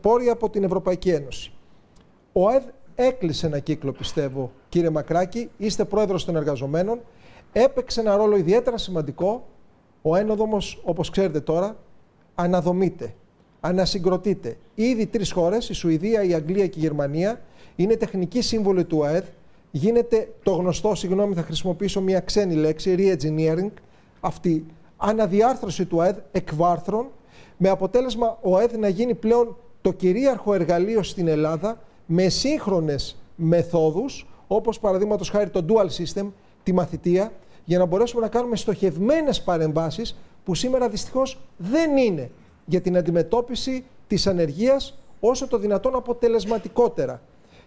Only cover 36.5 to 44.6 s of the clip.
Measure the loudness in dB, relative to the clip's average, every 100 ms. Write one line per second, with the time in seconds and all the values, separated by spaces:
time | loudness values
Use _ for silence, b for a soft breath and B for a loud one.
36.5 | b 0 0 0 -2 0 0 0 -8 b
37.5 | b 0 2 2 2 0 0 -2 -2 -2
38.5 | -4 -2 0 0 0 2 2 2 -2 0
39.5 | 0 0 0 -2 -4 -10 -12 b b -4
40.5 | -2 0 0 0 -4 -4 -2 -4 -6 -18
41.5 | -10 -2 0 2 2 2 0 -6 -14 b
42.5 | b -2 -2 2 0 2 0 0 0 -2
43.5 | -6 -6 -6 -10 -14 -4 0 0 0 0
44.5 | 0